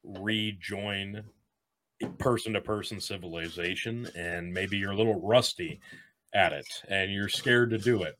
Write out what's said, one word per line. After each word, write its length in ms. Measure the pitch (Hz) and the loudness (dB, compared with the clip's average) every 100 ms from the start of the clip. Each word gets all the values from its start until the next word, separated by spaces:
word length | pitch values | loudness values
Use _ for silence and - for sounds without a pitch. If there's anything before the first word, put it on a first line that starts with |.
rejoin 1200 | - 95 101 110 107 98 90 98 104 98 98 104 107 _ _ _ _ _ _ _ - - | -14 -6 -2 0 0 -4 -8 -6 -4 -4 -4 -8 -12 _ _ _ _ _ _ _ -10 0
person-to-person 800 | 135 117 113 104 - 104 92 101 | 2 2 0 -4 -2 -4 -4 -8
civilization, 1080 | - 98 90 82 82 82 87 92 117 117 120 85 | -8 -8 -8 -6 -6 -4 -4 -2 -4 -6 -8 -6
and 360 | 85 87 87 | -4 -4 -4
maybe 240 | 90 95 101 | -4 -2 -2
you're 140 | 98 | -2
a 40 | 98 | 2
little 240 | 110 101 | 2 2
rusty 600 | 92 120 120 - 82 76 - - - _ _ | 6 6 4 -2 -8 -8 -14 -20 -20 _ _
at 180 | 101 87 | 4 4
it, 140 | 73 - - - | 2 -8 -12 -2
and 240 | 98 95 | 0 0
you're 160 | 98 101 | 0 -2
scared 420 | - - 120 117 | 0 4 6 6
to 80 | 110 | 4
do 240 | 107 113 | 4 2
it 160 | 82 - | 2 -6